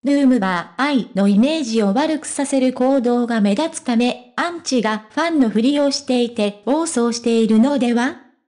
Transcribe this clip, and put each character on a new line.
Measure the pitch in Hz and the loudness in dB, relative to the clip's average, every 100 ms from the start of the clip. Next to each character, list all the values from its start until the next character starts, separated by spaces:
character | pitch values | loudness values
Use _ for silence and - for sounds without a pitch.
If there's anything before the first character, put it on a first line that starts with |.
ヌ | 247 | 0
ー | 285 269 | 2 4
ム | 254 | 2
バ | 190 175 165 - | 0 -4 -6 -4
ー | |
ア | 269 | -2
イ | 277 180 | -2 -2
の | 185 202 | 0 2
イ | 202 | 4
メ | 254 320 | 2 0
ー | |
ジ | 247 226 | -2 0
を | 202 | 0
悪 | 202 311 311 | 0 -2 -4
く | - | -6
さ | - 277 | -6 -2
せ | 269 | 0
る | 254 | 0
行 | 254 254 277 | 0 0 2
動 | 240 240 240 | 0 0 0
が | 233 | 0
目 | 208 196 | 0 0
立 | 320 - | -2 -6
つ | |
た | - 233 | -2 0
め、 | 247 - - - | 0 -2 -10 -6
ア | 330 | -6
ン | 339 | -6
チ | - 254 | -2 -2
が | 214 214 214 | 0 -4 -6
フ | - | -4
ァ | 330 | -2
ン | 320 | 2
の | 240 | 2
ふ | 208 | 2
り | 240 285 | 0 2
を | 285 | 0
し | 277 | -2
て | - 254 | -2 -2
い | 240 | -2
て | 240 208 202 - | -2 -4 -4 -2
暴 | 294 330 | -2 0
走 | 247 233 | 0 -2
し | 233 | -2
て | 233 233 | 0 0
い | 220 | 4
る | 220 | 4
の | 254 285 | 4 2
で | 240 | 0
は？ | 240 247 - - _ | 0 -2 -6 -18 _